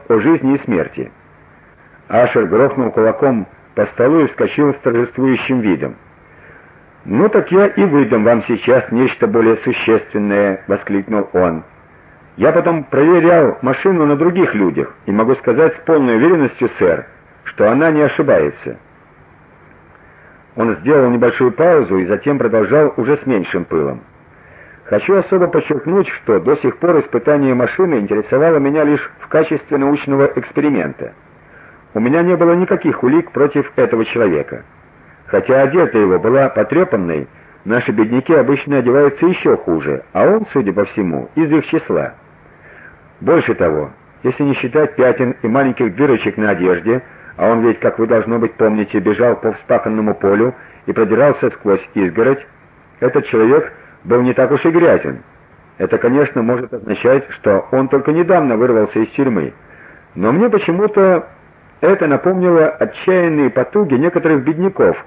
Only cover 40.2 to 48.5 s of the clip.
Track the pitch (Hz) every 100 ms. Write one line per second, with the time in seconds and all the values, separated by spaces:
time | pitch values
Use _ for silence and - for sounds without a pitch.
40.2 | 131 214 214 - 98 95 98 - 92 73
41.2 | 62 - 160 156 - 160 - 87 67 -
42.2 | - _ - - - - - - - _
43.2 | 90 160 120 104 90 76 73 - _ -
44.2 | 123 - 143 127 127 151 151 - 127 -
45.2 | 123 131 117 127 135 120 120 92 143 117
46.2 | 107 98 107 92 90 90 92 127 - -
47.2 | - - 92 117 113 110 117 - 113 117
48.2 | 107 117 110